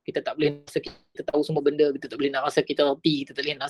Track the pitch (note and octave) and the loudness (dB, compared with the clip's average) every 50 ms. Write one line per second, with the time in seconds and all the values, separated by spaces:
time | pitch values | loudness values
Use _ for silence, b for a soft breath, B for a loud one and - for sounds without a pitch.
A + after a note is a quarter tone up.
0 | _ - - D3+ - - - D3+ D#3 C#3+ D3 C#3+ C#3+ - - D#3 C#3+ - - - | _ -8 -6 -6 -4 -4 -2 0 0 0 0 -2 -8 -6 -4 -4 -4 -6 -8 -18
1 | _ _ _ - C#3+ - - D3 D3 - D#3+ D3+ C#3+ D3 D3 D3+ D3+ D3 C3+ C#3 | _ _ _ -12 -8 -2 0 0 0 0 0 0 2 2 4 4 4 4 2 0
2 | - C3 A2+ B2+ C#3 C#3 C3+ C3+ C3+ D3 - D#3+ C#3+ - D3 - D3 C#3+ C#3 D3+ | -6 -8 -4 -2 -2 0 0 0 -2 0 0 0 0 0 2 2 2 2 2 2
3 | - E3 D3+ C#3 C#3 - C#3 C#3 C#3 D3 D3+ C3+ C3 | 2 0 0 0 -2 -6 -6 -6 -4 -4 -4 -4 -4